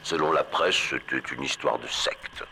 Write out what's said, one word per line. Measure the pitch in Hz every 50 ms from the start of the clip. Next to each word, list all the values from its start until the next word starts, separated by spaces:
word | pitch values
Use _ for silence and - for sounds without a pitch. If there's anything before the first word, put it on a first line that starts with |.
| -
Selon | - 82 80 78 78
la | 80 76
presse, | 76 - - - 82 - - 73 - -
c'était | - 64 - - - 65 - - 67
une | 64
histoire | 67 67 - - - 64 57 60
de | 60
secte. | - - - - - - - - - - - - -